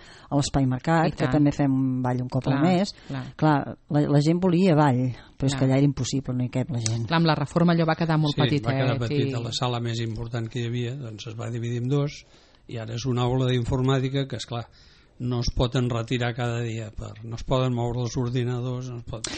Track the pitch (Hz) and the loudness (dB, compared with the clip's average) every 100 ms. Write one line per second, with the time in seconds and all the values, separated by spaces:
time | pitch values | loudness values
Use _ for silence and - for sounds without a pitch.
0 | - - - 143 139 143 135 127 - 165 | -10 -20 -4 -2 0 0 0 0 2 2
1 | 170 - 143 151 143 143 143 131 131 127 | 2 0 0 4 4 2 2 2 0 0
2 | 123 123 123 131 135 139 165 180 202 - | -2 -2 -2 -2 0 2 4 4 0 -6
3 | - 135 127 - 156 143 - - - 147 | -10 -10 -8 2 4 4 0 -8 -2 2
4 | 143 143 147 175 185 170 190 151 147 123 | 4 4 4 4 4 4 6 6 4 4
5 | 127 117 - - 135 139 135 131 143 135 | 0 -4 -12 -4 -2 2 2 4 4 2
6 | 123 135 131 123 123 131 123 120 110 117 | -2 -4 -4 -4 -2 -4 -4 -2 -2 -2
7 | 113 165 165 147 143 175 175 170 160 160 | 0 2 2 2 0 2 4 4 2 0
8 | 165 156 151 143 151 147 110 135 127 113 | 2 2 2 2 2 2 0 0 0 0
9 | 117 147 139 127 117 110 123 120 117 117 | 0 0 0 -2 -4 -4 -2 -2 -2 -4
10 | 117 110 117 120 113 123 117 123 120 139 | -4 -6 -6 -6 -6 -6 -4 -4 -4 -8
11 | 113 107 117 110 113 117 117 120 123 143 | -10 -12 -12 -10 -8 -6 -4 -4 -2 0
12 | 143 - - - _ _ - 117 110 117 | -2 -6 -20 -20 _ _ -12 -10 -8 -6
13 | 131 120 123 131 127 127 117 135 127 135 | -2 0 0 2 2 0 2 2 4 2
14 | 131 139 131 113 - 117 110 - - - | 2 -2 -4 -6 -8 -8 -10 -16 -20 -20
15 | _ - 123 123 117 - 127 135 123 117 | _ -8 -4 -2 0 0 0 0 0 -2
16 | 113 127 120 120 120 117 120 110 107 - | -2 -2 -2 -2 -4 -2 -4 -6 -10 -10
17 | 107 104 113 117 - 131 131 120 120 117 | -12 -12 -12 -8 -2 2 2 0 -2 -2
18 | 120 131 120 127 120 123 127 123 127 120 | -2 -2 -2 -2 -2 -2 -4 -6 -8 -10
19 | - 113 - | -10 -10 -10